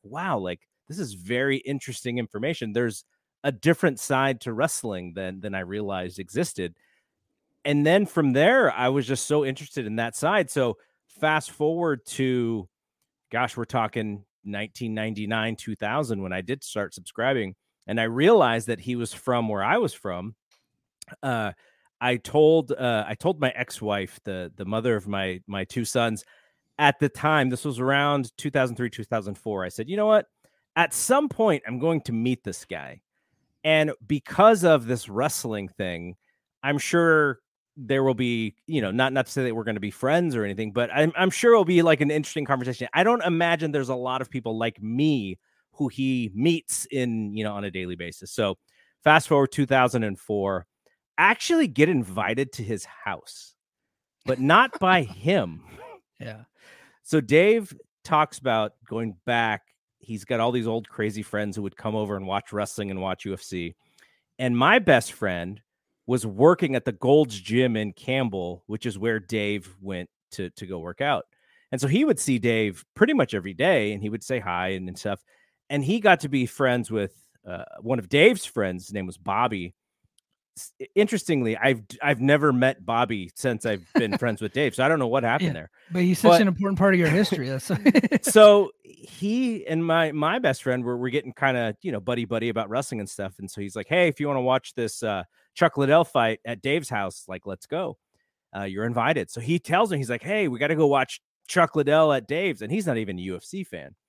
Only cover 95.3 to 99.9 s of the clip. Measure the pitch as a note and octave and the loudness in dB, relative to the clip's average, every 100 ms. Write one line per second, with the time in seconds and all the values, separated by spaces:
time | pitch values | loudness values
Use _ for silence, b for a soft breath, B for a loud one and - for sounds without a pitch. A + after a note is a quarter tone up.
95.3 | _ _ - E3 - C3+ D#3+ D#3+ C3+ A2+ | _ _ 0 2 2 4 4 4 2 2
96.3 | A2 A#2 A2+ C3+ D#3+ C#3 A2 G2 - - | 0 -8 -8 -4 -4 -4 -6 -6 -10 -14
97.3 | F#2 G2 F#2+ - D#3+ E3 - _ _ _ | -14 -12 -12 -8 -8 -8 -10 _ _ _
98.3 | _ _ G2 G2 F#2+ A#2 A#2+ D3 D3+ F2 | _ _ -10 -8 -4 -2 0 0 0 -4
99.3 | - A#2 E3+ - F3+ A3 | -8 -2 -2 0 0 2